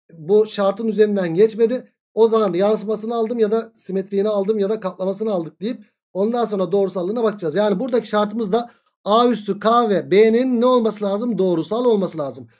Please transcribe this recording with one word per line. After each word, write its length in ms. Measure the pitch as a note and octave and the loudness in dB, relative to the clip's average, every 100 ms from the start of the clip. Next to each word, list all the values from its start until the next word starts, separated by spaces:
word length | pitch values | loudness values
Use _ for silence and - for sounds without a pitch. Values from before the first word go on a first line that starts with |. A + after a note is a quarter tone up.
| _ | _
Bu 340 | E3 D#3+ G#3 G#3+ | -10 2 2 2
şartın 400 | - G3 G3 A3+ | 0 -2 0 -2
üzerinden 480 | G3+ G#3+ G3+ F3 E3 | 2 2 2 0 2
geçmedi. 560 | A3 G#3 A3+ B3+ - _ _ | 2 2 0 0 -8 _ _
O 140 | G#3 A3+ | 2 2
zaman 260 | A3 G#3 | 4 2
yansımasını 640 | E3+ G3+ G#3+ G3 G#3 A3 A#3 | 2 0 0 -2 -6 -4 -4
aldım 240 | A3 A#3+ | -2 0
ya 120 | G#3 | 0
da 200 | A3+ - | 0 -4
simetriğini 560 | - - F#3+ F#3+ G3 G#3 | -12 -8 -6 -4 -2 -2
aldım 300 | G3+ F#3+ A3 | -2 -2 -2
ya 100 | G3 | -2
da 100 | A3 | -2
katlamasını 520 | F#3+ F#3 F#3 G3 A3 | -6 -6 -6 -4 -4
aldık 300 | F#3 D#3+ - | -4 -6 -8
deyip 240 | G3+ B3+ - _ _ | -8 -8 -14 _ _
ondan 320 | F3+ G#3+ A#3+ A3 | -4 -2 0 -2
sonra 260 | G3+ F3+ | -2 -2
doğrusallığına 520 | G3 F#3+ F#3 F3 A#3+ | 0 0 -2 -4 0
bakacağız. 320 | A3 G#3 D#3+ E3+ | -2 -2 -4 0
Yani 240 | G#3 G3 | 0 0
buradaki 280 | B3+ A#3+ G#3+ | 0 -2 0
şartımız 440 | G#3 G#3 A3 G#3+ | -2 -2 -2 -2
da 200 | A3 A#3+ _ _ _ F#3+ | -2 -4 _ _ _ 2
A 220 | A3+ B3 | 4 4
üssü 320 | A3 - G3 | 0 -4 -2
K 300 | G#3+ A#3 A3+ | 2 2 2
ve 220 | F3+ C#3 | 0 2
B'nin 500 | F#3 A3 A3+ C4 A#3+ | 4 6 4 2 2
ne 40 | B3 | 4
olması 400 | B3 A3 G#3 G3+ | 4 2 -2 -4
lazım? 320 | G3+ B3 F#3+ | -2 -2 0
Doğrusal 480 | F#3 E3+ D#3 A3 B3+ | 0 0 -2 0 2
olması 320 | G#3 F3+ D#3+ | 2 0 -4
lazım. 300 | C#3 B2+ A2+ | -8 -10 -18